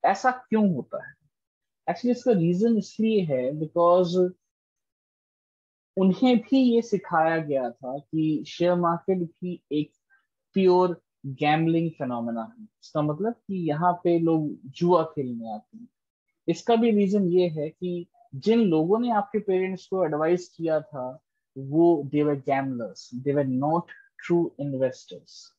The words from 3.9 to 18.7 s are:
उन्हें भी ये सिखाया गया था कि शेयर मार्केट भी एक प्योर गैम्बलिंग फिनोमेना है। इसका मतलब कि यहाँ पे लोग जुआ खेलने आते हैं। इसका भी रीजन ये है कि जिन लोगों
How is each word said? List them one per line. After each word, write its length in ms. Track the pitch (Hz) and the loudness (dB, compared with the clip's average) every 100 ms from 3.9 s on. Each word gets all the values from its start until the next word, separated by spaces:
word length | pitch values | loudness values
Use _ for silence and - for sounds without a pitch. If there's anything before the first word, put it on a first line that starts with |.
| 180 180 180 180 180 _ _ _ _ _ _ _ _ _ _ _ _ _ _ _ - | 4 2 2 0 -2 _ _ _ _ _ _ _ _ _ _ _ _ _ _ _ 0
उन्हें 420 | 190 185 254 247 | 2 4 2 2
भी 360 | - 269 254 | 2 2 4
ये 80 | 233 | 2
सिखाया 560 | 226 196 - 175 160 165 | 0 -4 -2 0 2 0
गया 320 | 151 139 120 | -2 -2 -4
था 280 | 117 127 139 | -8 -10 -10
कि 460 | - 160 156 151 151 | -6 -2 -2 -2 -6
शेयर 260 | - 175 | -2 0
मार्केट 440 | 175 170 170 - 185 | 2 0 -2 -2 -4
भी 440 | 170 _ 180 175 _ | -4 _ -10 -10 _
एक 200 | 147 151 _ _ _ _ _ _ | -4 -4 _ _ _ _ _ _
प्योर 500 | 196 190 180 180 170 _ _ 139 | 2 4 4 2 -2 _ _ -14
गैम्बलिंग 640 | 131 147 156 165 165 165 | -2 0 2 2 0 -2
फिनोमेना 640 | 156 135 120 117 117 110 - | -4 -6 -6 -6 -8 -10 -16
है। 60 | |
इसका 380 | 107 _ - 156 | -20 _ -8 -4
मतलब 300 | 151 151 208 | -2 -2 -6
कि 360 | 240 - 190 165 | -6 -10 -6 -4
यहाँ 240 | 147 180 | 0 0
पे 260 | 175 175 170 | 0 0 2
लोग 400 | 165 160 151 - 131 | 2 0 -2 -8 -16
जुआ 380 | - 175 175 | -4 2 2
खेलने 500 | 156 - 127 120 113 | 2 -6 -8 -8 -10
आते 240 | 107 _ 110 | -12 _ -20
हैं। 100 | 120 _ _ _ _ _ - | -20 _ _ _ _ _ -6
इसका 280 | 170 - 233 | -4 0 2
भी 140 | 233 | 4
रीजन 380 | 208 202 208 185 | 2 2 2 2
ये 200 | 180 180 | 2 2
है 220 | 156 151 | -2 -8
कि 360 | - 180 175 175 _ _ | -8 -8 -8 -10 _ _
जिन 260 | 139 160 233 | -6 0 4
लोगों 380 | 214 | 4